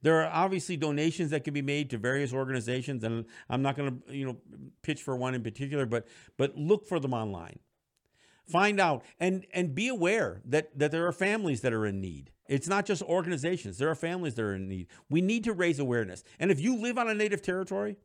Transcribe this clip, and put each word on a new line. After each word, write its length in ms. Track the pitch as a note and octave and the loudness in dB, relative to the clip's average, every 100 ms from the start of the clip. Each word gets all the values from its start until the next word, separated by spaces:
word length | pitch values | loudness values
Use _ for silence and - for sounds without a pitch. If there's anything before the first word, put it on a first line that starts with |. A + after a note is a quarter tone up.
There 200 | D3+ D#3+ | 6 4
are 80 | D#3+ | 4
obviously 460 | D#3+ F#3+ F#3+ - F3 | 2 2 0 -2 -2
donations 540 | D3+ D3 D#3 D#3+ E3 | -2 2 0 0 -2
that 160 | C#3+ C#3 | 0 -2
can 80 | |
be 80 | C#3+ | -4
made 280 | C#3 C#3+ C#3+ | -2 -2 -2
to 60 | A#2+ | -2
various 360 | A#2 C3+ C#3 | 0 0 0
organizations, 720 | C3 C3 C3 A2+ B2+ B2 C3 A2 | -2 -2 -2 -2 -2 -2 -4 -2
and 200 | A#2 A2+ - - | -4 -6 -14 -6
I'm 120 | B2 | -2
not 160 | C3+ C#3 | 0 0
gonna, 180 | C#3 C3 - | -4 -4 -10
you 160 | C#3 C3+ | -6 -6
know, 120 | B2 - - C#2 _ | -8 -14 -18 -18 _
pitch 200 | - D3+ | -6 -6
for 140 | - B2+ | -2 -2
one 200 | B2+ B2+ | -2 -2
in 60 | |
particular, 440 | A#2 G#2+ C#3 C#3+ C3 | -4 -6 -6 -2 0
but, 200 | A#2 A2 - - _ | 0 -4 -20 -20 _
but 220 | C#3 - | -2 0
look 280 | D3+ G#3 G#3 | 2 2 2
for 140 | F3 | -2
them 140 | C3+ | 0
online. 460 | A#2+ A2 F#2+ E2+ - _ _ _ _ _ _ _ _ _ | -2 -2 -6 -10 -18 _ _ _ _ _ _ _ _ _
Find 340 | E3+ G3+ G3+ | 4 4 6
out 240 | F3+ C3+ - - | 4 4 -2 -2
and, 240 | F3+ F#3+ - | 0 0 -2
and 200 | - F3 | -2 -2
be 140 | C#3 A3+ | 0 -2
aware 540 | B3+ E3+ A3 C#3+ G2 | 2 2 2 0 -4
that, 340 | B2 C#3+ D#3 C#3 | 0 0 0 0
that 140 | D3 | 0
there 160 | D#3+ E3+ | 2 0
are 60 | |
families 480 | - F#3+ A3 G3 B2+ | 0 0 2 0 0
that 100 | C3 | 0
are 140 | A2+ G#2+ | 0 0
in 160 | G2 | -2
need. 300 | F#2+ D2+ C#2 _ _ | -6 -8 -14 _ _
It's 180 | C3+ D3 | -2 2
not 180 | G3 G3 | 0 2
just 180 | F#3+ | -2
organizations. 760 | F3+ F3 F3 E3+ D3 F3+ - F2+ | 2 0 0 -2 0 -2 -4 -2
There 120 | C#3+ | -2
are 60 | D#3+ | 0
families 400 | E3 F3+ E3+ A2+ | -2 -4 -4 -2
that 80 | |
are 120 | G#2+ G2 | -2 -2
in 120 | F#2+ | -4
need. 200 | F#2+ F2 - _ | -6 -8 -14 _
We 120 | D3+ | 2
need 240 | F#3 A#3 A3 | 4 2 0
to 80 | |
raise 260 | G3+ F3 D3 | 2 2 2
awareness. 460 | C#3 A#2+ G#2 F2+ - - | 2 0 0 -6 -18 -2
And 120 | F3 | 2
if 80 | E3 | 4
you 160 | F3+ B3 | 2 0
live 220 | A#3 B3 | 0 0
on 100 | A#3 | 0
a 60 | |
Native 300 | G#3 G#3 G3+ | 2 0 0
territory 520 | - F#3 F#3+ G3 G#3 G3+ | -2 -2 -2 -4 -4 -6